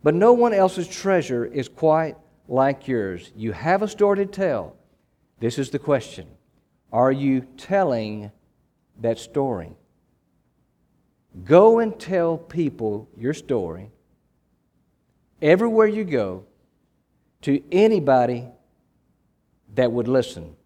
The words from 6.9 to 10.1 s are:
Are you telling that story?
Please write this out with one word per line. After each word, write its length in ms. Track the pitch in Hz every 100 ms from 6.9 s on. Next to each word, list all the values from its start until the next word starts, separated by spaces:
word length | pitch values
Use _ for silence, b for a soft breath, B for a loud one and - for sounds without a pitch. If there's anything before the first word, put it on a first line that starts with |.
Are 200 | 113 131
you 340 | 139 139 131 127 -
telling 760 | - 196 175 120 107 107 104 _ _ _ _ _ _ _
that 200 | 113 110
story? 500 | - 151 135 104 82 - _ _ _